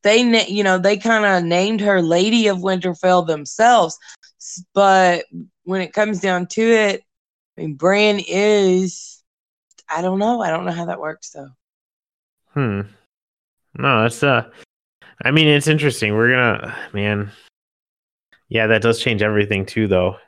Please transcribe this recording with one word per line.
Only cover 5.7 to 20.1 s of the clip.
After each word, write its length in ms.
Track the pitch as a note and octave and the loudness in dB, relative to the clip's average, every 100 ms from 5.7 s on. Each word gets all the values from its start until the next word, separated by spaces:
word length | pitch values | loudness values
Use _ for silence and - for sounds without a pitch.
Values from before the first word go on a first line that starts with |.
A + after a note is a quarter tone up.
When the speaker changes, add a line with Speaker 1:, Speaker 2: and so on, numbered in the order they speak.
| F#3+ | -6
Speaker 1:
it 120 | F3+ | -4
comes 280 | - G#3+ F#3+ | -2 -2 -2
down 260 | F#3+ F3+ F3+ | -2 -2 -4
to 140 | - | -2
it, 400 | A3+ A3+ G#3 F#3+ _ _ _ _ _ - | 2 2 2 -4 _ _ _ _ _ -12
I 20 | |
mean, 120 | D#3+ | -10
Bran 460 | C#3 E3+ G3+ G#3+ G3+ F#3+ | -2 0 2 2 0 -4
is, 960 | F3+ G#3 G#3 F#3+ F#3 F#3 - - - _ _ _ _ _ _ - | -2 2 2 2 0 -2 -8 -20 -20 _ _ _ _ _ _ -10
I 120 | D#3 | -6
don't 180 | F3+ G3 | -4 -2
know. 220 | G#3+ A#3+ | -2 -2
I 100 | F#3+ | -2
don't 140 | D#3+ | -4
know 80 | F3+ | -6
how 140 | E3+ E3+ | -6 -8
that 140 | - | -8
works, 320 | D3+ D3+ - | -10 -12 -18
so. 160 | D3+ C#3 C3 _ _ _ _ _ _ _ _ _ | -20 -20 _ _ _ _ _ _ _ _ _ _
Speaker 2:
Hmm. 280 | D3 B2+ G2+ G2+ _ _ _ _ _ _ _ _ - | -4 -4 -4 -10 _ _ _ _ _ _ _ _ -4
No, 260 | C3+ A#2 | 0 2
that's, 200 | A2+ - | 0 0
uh, 260 | C#3+ A#2+ G#2+ - - _ _ _ - _ | 0 0 -2 -20 -20 _ _ _ -20 _
I 60 | A#2+ | 0
mean, 180 | D3+ D3+ | 2 4
it's 180 | D3 D3+ | 2 2
interesting. 460 | D3+ D3 B2 G#2+ | 0 0 -2 -2
We're 160 | G#2 A#2 | 0 2
gonna, 460 | B2+ A#2+ - - - - | 2 2 -2 -6 -14 -10
man. 380 | G2+ G#2 G#2 G2+ - _ _ _ _ _ _ _ _ _ _ _ | -6 -4 -4 -6 -14 _ _ _ _ _ _ _ _ _ _ _
Yeah, 180 | A2+ A2 | -2 2
that 140 | A2 | 2
does 180 | A2+ A2+ | 2 0
change 220 | B2+ G#2+ | -2 0
everything 420 | G#2+ G#2 G#2 G2+ F#2+ | 0 0 0 -2 -4
too, 200 | - G#2 | -2 0
though. 280 | F#2 F#2 | 2 0